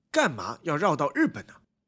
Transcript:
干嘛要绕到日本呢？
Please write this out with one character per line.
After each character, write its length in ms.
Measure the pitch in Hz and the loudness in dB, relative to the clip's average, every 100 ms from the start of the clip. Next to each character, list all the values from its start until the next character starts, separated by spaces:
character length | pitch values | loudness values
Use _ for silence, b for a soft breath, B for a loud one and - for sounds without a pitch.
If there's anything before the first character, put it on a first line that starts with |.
| _ | _
干 200 | 311 233 | 2 2
嘛 280 | 113 92 117 | 0 -8 -8
要 140 | 165 147 | -4 0
绕 180 | 196 151 | 2 2
到 140 | 143 | 0
日 120 | 285 311 | 0 0
本 200 | 107 - | -2 -14
呢？ 80 | - _ _ | -20 _ _